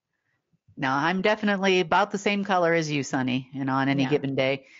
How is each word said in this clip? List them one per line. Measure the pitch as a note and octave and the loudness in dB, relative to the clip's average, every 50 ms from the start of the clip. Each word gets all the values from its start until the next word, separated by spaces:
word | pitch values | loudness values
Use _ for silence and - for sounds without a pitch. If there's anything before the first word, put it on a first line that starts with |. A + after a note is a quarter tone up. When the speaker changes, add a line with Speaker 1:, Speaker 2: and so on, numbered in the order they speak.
| _ _ _ _ _ _ _ _ _ _ _ _ _ _ _ | _ _ _ _ _ _ _ _ _ _ _ _ _ _ _
Speaker 1:
No, | - D3+ C3 | -6 -2 -2
I'm | C3 C#3+ C#3+ E3 F3+ F#3+ F#3 | 0 0 0 0 0 0 0
definitely | G#3+ G#3+ G#3+ - G#3 G3+ F#3+ F#3+ G3 F#3 F#3 | 0 0 0 0 0 0 0 2 2 4 2
about | F3+ D#3+ F3+ F3+ G3+ G3+ | 2 2 2 2 2 0
the | - G3 | -2 -4
same | - G#3 G3+ G3+ G3 | -2 -2 -2 -2 -2
color | G3 G3 F3+ F3 E3 E3+ | 0 0 2 2 2 2
as | E3+ D#3+ D3+ | 2 0 0
you, | D3+ D3 C3 | -2 -4 -4
Sunny, | - - C#3 B2+ B2+ B2 C3 C3 - - | -2 -2 -2 -2 -2 -2 -4 -4 -6 -8
and | C3 C#3 C3+ | -6 -4 -2
on | C3 C3+ C3+ C3+ | -2 0 0 0
any | C#3 C#3 C3+ | 0 0 0
Speaker 2:
Yeah. | C3 | 0
Speaker 1:
given | D3 C#3 C3+ C#3 C3+ | 0 0 0 -2 -2
day. | C3 C3 C3 C#3 C#3+ - - - - | -2 0 0 -2 -4 -6 -14 -20 -20